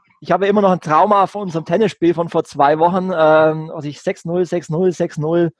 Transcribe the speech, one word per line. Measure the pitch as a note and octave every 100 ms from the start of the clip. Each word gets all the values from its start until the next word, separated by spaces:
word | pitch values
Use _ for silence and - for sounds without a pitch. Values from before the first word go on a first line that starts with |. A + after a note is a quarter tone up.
| _ _
ich | -
habe | F3 G3
immer | G#3
noch | G3
ein | F3
Trauma | D#3+ D#3 G3+ G3+ F#3
von | G3+
unserem | F#3+ D#3+ D#3
Tennisspiel | F#3 G#3 - E3+
von | E3 E3+
vor | E3 -
zwei | C#3+ C#3+ D#3
Wochen, | E3+ F#3+ F#3
ähm, | E3+ D#3 D#3 D#3 D#3 D#3+
als | E3
ich | D3 C3+
sechs | F#3 G3+
null, | E3 F3 F3
sechs | F3 -
null, | D#3 F#3
sechs | F3 E3+ -
null. | D3+ F3 E3+ -